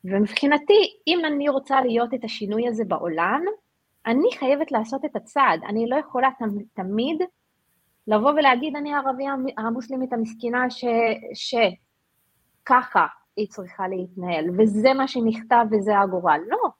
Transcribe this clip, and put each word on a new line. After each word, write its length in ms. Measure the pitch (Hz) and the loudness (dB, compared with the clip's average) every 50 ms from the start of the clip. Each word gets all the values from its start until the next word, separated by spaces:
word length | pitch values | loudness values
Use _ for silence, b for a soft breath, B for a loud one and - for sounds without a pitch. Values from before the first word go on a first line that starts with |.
| - | -6
ומבחינתי, 880 | 185 196 196 214 202 - - 285 277 294 285 294 - 403 440 370 - - _ _ | -2 0 0 0 0 0 -2 2 2 2 2 4 4 6 6 6 2 -4 _ _
אם 120 | 302 349 349 330 | -2 0 0 0
אני 240 | 311 294 285 285 294 | -2 -2 0 0 0
רוצה 320 | 269 269 269 - 269 269 | -2 -2 -2 0 0 0
להיות 320 | 262 247 226 233 240 233 262 | 2 2 0 0 0 -2 -4
את 100 | 240 233 | -8 -8
השינוי 440 | 226 - - 214 196 208 220 240 | -10 -8 -8 -6 -4 -2 -2 -2
הזה 160 | 240 226 220 220 | -2 -2 -2 -2
בעולם, 560 | 180 175 - - 175 160 160 170 190 220 294 349 392 427 - _ _ _ _ _ _ _ _ _ | -2 -2 -4 -2 -4 -2 0 0 0 0 0 -2 -4 -6 -8 _ _ _ _ _ _ _ _ _
אני 240 | 220 233 262 339 508 480 - | 0 2 2 2 2 0 0
חייבת 320 | 277 254 285 285 320 - | 0 0 0 0 0 -2
לעשות 340 | 277 220 220 220 - 269 - | -2 -4 -2 -2 -6 -6 -6
את 100 | - - | -6 -6
הצעד, 440 | 208 - - - 285 269 226 165 160 - | -8 -10 -4 -2 2 2 2 2 0 -2
אני 200 | - 208 220 233 | -4 -2 -2 -2
לא 80 | 240 254 | 0 -2
יכולה 340 | 294 - - - 247 262 262 254 - | -2 -4 -2 -2 0 0 0 0 -2
תמ-, 240 | 233 214 202 208 220 _ _ | -6 -4 -4 -6 -10 _ _
תמיד 480 | - 185 185 202 220 247 294 330 311 359 359 _ _ _ _ _ _ _ _ _ _ _ _ _ _ _ | -10 -8 -4 -2 -2 -2 -2 -2 -4 -4 -6 _ _ _ _ _ _ _ _ _ _ _ _ _ _ _
לבוא 240 | 214 214 208 220 277 | 0 0 4 4 4
ולהגיד, 440 | 294 311 294 269 254 247 277 311 269 | 2 6 6 4 4 4 0 -6 -6
"אני 180 | 294 285 294 294 | -6 -6 -4 -4
הערבייה 400 | 285 269 269 254 254 269 277 277 | -2 -2 -2 -4 -2 -4 -4 -4
המ-, 320 | 262 254 269 - - 220 | -4 -4 -6 -6 -4 -4
המוסלמית 480 | 233 233 254 233 226 269 262 254 254 254 | -4 -4 -4 -6 -8 -6 -6 -4 -4 -2
המסכנה 560 | 233 226 226 226 - 247 240 240 247 254 254 | -4 -4 -6 -6 -8 -6 -4 -2 0 -2 -2
ש-, 160 | 247 - 254 240 233 226 233 247 294 226 - - - | -4 -4 -2 0 2 2 2 2 0 -4 -8 -14 -14
ש-, 420 | - - - - 233 226 185 180 _ _ _ _ _ _ _ _ _ _ _ _ _ _ _ _ _ _ | -10 -8 -4 0 2 2 2 0 _ _ _ _ _ _ _ _ _ _ _ _ _ _ _ _ _ _
ככה 400 | - 151 151 156 - - 196 160 - - _ _ _ _ | 4 4 4 4 2 2 2 2 2 -2 _ _ _ _
היא 120 | 208 214 202 | -6 -6 -6
צריכה 380 | - - 185 180 - - 190 | -6 -14 -14 -14 -8 -6 -6
להתנהל, 600 | 185 190 185 185 180 - 190 180 180 175 156 156 175 180 | -4 -4 -6 -8 -8 -10 -8 -4 -2 -2 -2 -2 -2 2
וזה 360 | 190 220 220 202 214 214 262 269 | 4 4 4 4 4 4 4 4
מה 140 | 269 269 | 4 0
שנכתב 580 | 269 - 254 226 226 226 226 - - 247 233 233 214 | -2 -2 0 0 0 0 -2 0 2 4 4 4 4
וזה 280 | 220 208 190 214 208 196 | 0 0 2 2 2 2
הגורל." 420 | 202 190 185 180 175 170 151 151 175 | 2 2 0 0 2 2 2 2 0
לא. 220 | 220 330 480 466 302 - | -4 -2 0 0 -2 -4